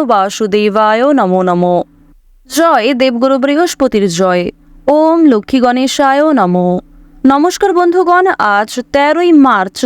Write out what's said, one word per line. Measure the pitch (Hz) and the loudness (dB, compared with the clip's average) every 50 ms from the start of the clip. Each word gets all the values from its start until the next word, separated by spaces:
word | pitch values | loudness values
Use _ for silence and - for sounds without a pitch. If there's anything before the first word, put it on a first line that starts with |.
| 302 | 0
বাসুদেবায় | 233 226 196 190 202 - - 220 202 185 208 208 214 196 220 214 214 214 226 254 285 294 | 0 0 0 -2 -2 -4 -6 -4 -2 -2 0 0 0 0 0 0 0 0 0 0 0 2
নমো | 262 208 185 185 185 | 0 0 0 0 0
নমো। | 185 180 175 175 175 175 175 175 - - _ _ _ _ _ _ _ _ _ _ _ 262 | 0 0 0 0 0 0 0 -2 -4 -6 _ _ _ _ _ _ _ _ _ _ _ -8
জয় | 262 294 330 330 311 240 214 254 285 | -2 0 0 2 2 0 0 0 0
দেবগুরু | 240 262 262 240 233 247 269 269 262 | 0 0 0 0 0 0 0 0 0
বৃহস্পতির | 247 277 285 311 349 339 - - 269 247 - 208 196 190 | 0 0 0 0 -2 -2 -2 -2 -2 -2 0 0 -2 -2
জয়। | 165 170 190 185 180 180 175 - - _ _ - - - - | -2 -2 -2 0 0 -2 -4 -6 -8 _ _ -20 -20 -8 -2
ওম | - 285 302 311 320 330 339 330 | 0 0 2 2 2 2 2 2
লক্ষ্মী | 294 240 208 196 - - 262 | 2 2 0 -2 -2 -2 0
গণেশায় | 233 247 240 254 262 254 - - 285 269 269 285 302 320 302 | 0 0 0 0 -2 -2 -2 0 0 0 2 0 0 0 0
নমো। | 240 190 180 180 180 180 180 180 180 - - - - - - - - - | 0 0 0 0 0 -2 -2 -2 -4 -6 -12 -20 -20 -20 -20 -6 -2 0
নমস্কার | 262 269 285 302 359 349 - 403 392 | 2 2 2 0 -2 -2 -2 -2 0
বন্ধুগণ, | 339 349 359 349 339 370 359 339 349 359 370 381 - - - 214 | 0 0 0 0 0 0 0 2 2 2 2 0 0 -2 -2 0
আজ | 202 202 220 220 - 247 240 _ | 0 -2 -2 -4 -6 -10 -6 _
তেরোই | - 285 285 294 311 330 359 349 330 294 | -2 0 0 0 0 0 2 2 4 4
মার্চ | 269 262 226 196 185 196 - - - | 4 4 2 0 -2 -4 -6 -6 -4